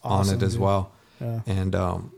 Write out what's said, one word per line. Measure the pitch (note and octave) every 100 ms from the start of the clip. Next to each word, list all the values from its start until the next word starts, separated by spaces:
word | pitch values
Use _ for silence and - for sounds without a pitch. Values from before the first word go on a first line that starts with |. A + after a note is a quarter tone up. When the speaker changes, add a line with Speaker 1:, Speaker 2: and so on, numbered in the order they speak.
Speaker 1:
on | - G2
Speaker 2:
Awesome, | G2 F#2
Speaker 1:
it |
as | F#2+
Speaker 2:
dude. | A2+
Speaker 1:
well. | G2 G2 F#2+ - _ -
Speaker 2:
Yeah. | A#2+ A#2 A2+
Speaker 1:
And, | G2 F#2+
um, | F#2+ F#2 F2+ -